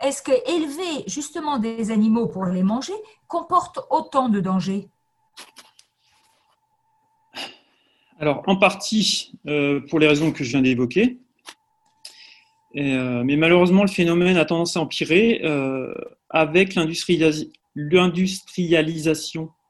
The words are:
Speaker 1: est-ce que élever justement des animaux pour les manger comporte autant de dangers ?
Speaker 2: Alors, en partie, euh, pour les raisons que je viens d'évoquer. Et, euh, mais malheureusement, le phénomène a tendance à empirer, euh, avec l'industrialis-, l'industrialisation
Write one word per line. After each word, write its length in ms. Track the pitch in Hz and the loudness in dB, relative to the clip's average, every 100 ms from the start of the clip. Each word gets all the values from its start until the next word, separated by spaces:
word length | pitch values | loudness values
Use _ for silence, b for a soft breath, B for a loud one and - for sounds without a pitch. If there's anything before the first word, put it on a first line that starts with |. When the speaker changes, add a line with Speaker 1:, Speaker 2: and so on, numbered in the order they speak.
Speaker 1:
est-ce 180 | 277 269 | -4 -4
que 100 | - | 0
élever 720 | 254 - 339 311 294 359 285 - | 0 0 -2 -4 -6 -6 -6 -8
justement 500 | 285 294 339 302 277 | -10 -10 -8 -4 -4
des 320 | 226 226 214 | -4 -4 -2
animaux 360 | 220 220 226 220 | 0 2 2 0
pour 180 | 185 185 | -4 -4
les 180 | 185 | 0
manger 300 | 190 240 302 427 B B _ | 0 -2 -4 -10 B B _
comporte 520 | 339 339 359 359 - - | -8 0 0 0 -8 -2
autant 360 | 285 - 277 254 | -2 0 0 2
de 120 | 202 | 0
dangers ? 480 | 190 190 190 196 - _ _ _ _ - - - - _ _ _ _ _ _ _ _ _ _ _ _ _ _ _ _ B B B B B B B B _ | 0 -2 -2 -6 -8 _ _ _ _ -20 -20 -20 -20 _ _ _ _ _ _ _ _ _ _ _ _ _ _ _ _ B B B B B B B B _
Speaker 2:
Alors, 240 | 151 131 - | -2 -2 0
en 80 | 190 | 2
partie, 760 | 196 - - 214 190 - - - 147 | 2 2 -2 0 0 -2 -8 -14 -6
euh, 320 | 147 143 139 | -2 0 -2
pour 180 | 139 160 | -2 2
les 80 | 151 | 4
raisons 240 | 147 156 | 4 2
que 120 | 147 | -2
je 60 | 127 | -2
viens 120 | 135 | 2
d'évoquer. 580 | 127 123 123 - 247 - _ _ - - _ _ _ _ B B B B B B _ | 2 2 0 2 0 0 _ _ -20 -20 _ _ _ _ B B B B B B _
Et, 200 | 143 139 | -6 -4
euh, 300 | 131 127 120 | -2 -2 -2
mais 120 | 127 147 | 0 2
malheureusement, 480 | 165 175 180 190 | 4 6 6 4
le 60 | 202 | 4
phénomène 480 | 196 170 170 180 180 | 2 2 4 4 4
a 80 | 151 | 2
tendance 320 | 165 170 180 | 0 -2 -2
à 40 | |
empirer, 600 | 156 - 135 170 233 - | -4 -4 0 2 4 2
euh, 500 | 160 143 135 135 127 - - - _ | -2 -2 -2 -4 -6 -10 -14 -18 _
avec 460 | 160 156 170 190 185 | 0 2 2 2 0
l'industrialis-, 760 | 160 165 - 165 160 151 - _ _ 147 | -2 -4 -2 2 2 0 -6 _ _ -10
l'industrialisation 1800 | 147 180 180 170 185 - - - 170 165 156 165 156 156 - 160 160 - _ | 0 4 4 2 -2 -4 -10 -6 0 2 2 -2 -2 -2 -4 -10 -12 -14 _